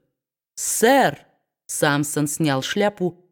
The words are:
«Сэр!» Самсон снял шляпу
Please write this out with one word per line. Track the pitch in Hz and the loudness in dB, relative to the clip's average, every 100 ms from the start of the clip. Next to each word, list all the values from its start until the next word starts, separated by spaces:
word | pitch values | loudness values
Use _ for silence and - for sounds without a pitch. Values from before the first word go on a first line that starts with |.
| _ _ _ _ _ - | _ _ _ _ _ -12
«Сэр!» | - - 226 269 190 143 _ _ _ _ - | -6 0 4 4 4 0 _ _ _ _ -12
Самсон | - 156 143 147 - 147 | -2 0 0 -2 -2 -4
снял | - 156 135 | 0 0 0
шляпу | 131 208 202 202 180 - _ | -2 -2 -2 -2 -6 -6 _